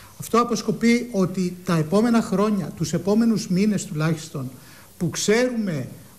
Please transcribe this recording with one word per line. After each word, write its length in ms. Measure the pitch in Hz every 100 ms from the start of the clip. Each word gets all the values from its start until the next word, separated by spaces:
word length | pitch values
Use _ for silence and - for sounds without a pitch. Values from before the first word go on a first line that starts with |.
| - -
Αυτό 200 | - 226
αποσκοπεί 680 | 240 220 - 175 233 233 240
ότι 440 | 196 185 - 180 175
τα 120 | - 165
επόμενα 460 | 151 196 240 233
χρόνια, 500 | - 190 214 202 151 -
τους 160 | 156
επόμενους 560 | 175 196 208 233 214 -
μήνες 360 | 180 214 196
τουλάχιστον, 680 | - 151 160 156 - 151 127 - - - - -
που 120 | 170
ξέρουμε 800 | - - 220 254 233 202 147 120 - -